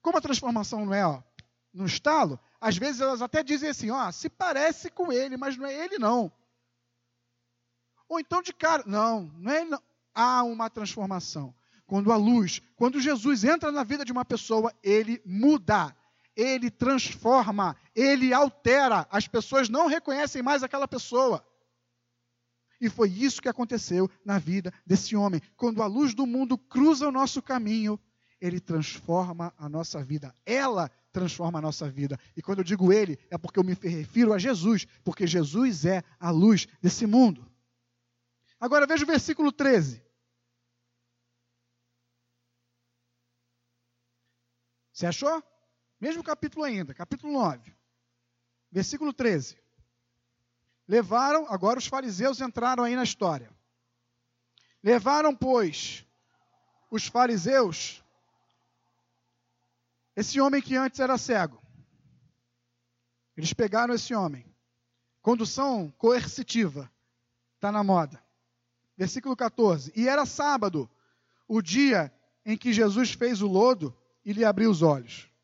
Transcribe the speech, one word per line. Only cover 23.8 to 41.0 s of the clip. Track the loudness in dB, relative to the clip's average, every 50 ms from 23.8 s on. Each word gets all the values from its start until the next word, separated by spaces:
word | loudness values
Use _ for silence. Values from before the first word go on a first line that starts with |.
| -4 -2 0 0 0 0 _ _ _
na | -2 -2 -2
vida | 0 0 -4 -4 -4 -6 -12 _ _
desse | 0 0 0 0 0 0
homem. | 0 0 2 0 -2 -6 _ _
Quando | _ -2 -2 0 0 -2
a |
luz | -2 0 0 0 0 0
do | -2 -4
mundo | -2 0 -2 0 0 -2
cruza | -4 _ _ 0 4 6 6 6 4 2
o | -2 0
nosso | 0 0 0 -2 -6 -6
caminho, | -4 -4 -4 -2 -2 -2 -2 0 -2 -4 -6 _ _ _ _ _ _ _ _
ele | -6 -6 -6 -6
transforma | -6 -4 -2 -2 -2 -4 -8 -14 -6 -2 -2 -2 0 -2 -6 -8 -10 -12 -12
a | _ -14 -8
nossa | -8 -8 -8 -8 -8 -10 -8
vida. | -6 -8 -8 -8 -10 -20 _ _
Ela | -4 -4 -2 -2 -2 -2 -2 -4 -4 _ _ _ _ _
transforma | -4 -4 -4 -4 -4 -6 -4 -4 -4
a | -4
nossa | -6 -6 -6 -8 -8
vida. | -6 -6 -6 -6 -6 -8 _ _ _
E | -14 -6
quando | -6 -4 -4
eu | -2
digo | -2 0 2 4 6 6
ele, | 6 4 0 -4 -8 _ _
é | -12 -10
porque | -10 -6 0 0
eu | 0
me | 0 0
refiro | -4 -4 -6 -6 -4 -6 -4 2 4 4 4 4
a | 2
Jesus, | 2 0 -2 0 2 2 2 2 0 -4 _ _ _
porque | -6 -4 -2 -2
Jesus | 0 2 0 0 0 0 0 0 0 0 0 0
é | 0 0 0 -4 _ _ _
a | -4 0
luz | 4 6 8 8 8 6 4 -4 -12 _
desse | 0 0 0 2 -2
mundo. | 4 6 6 6 6 4 0 -10 -20 _ _ _ _ _ _ _ _ _ _ _ _ _ _ _ _ _ _ _ _ _ _
Agora | -4 2 4 4 4
veja | 4 2 0 2
o |
versículo | 2 2 0 2 0 -2 0 2 0 2
treze. | _ 4 4 6 4 4 2 -4 -8 _ _ _ _ _ _ _ _ _ _ _ _ _ _ _ _ _ _ _ _